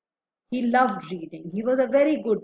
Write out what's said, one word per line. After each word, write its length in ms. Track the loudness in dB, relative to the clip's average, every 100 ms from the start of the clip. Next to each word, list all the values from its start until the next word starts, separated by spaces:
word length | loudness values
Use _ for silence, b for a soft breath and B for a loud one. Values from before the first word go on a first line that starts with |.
| _ _ _ _ -8
he 160 | -4 2
loved 440 | 2 2 0 -8
reading. 400 | -10 -10 -12 -8
He 100 | -6
was 160 | -2 0
a 80 | 2
very 360 | 4 4 2
good 180 | 0 -2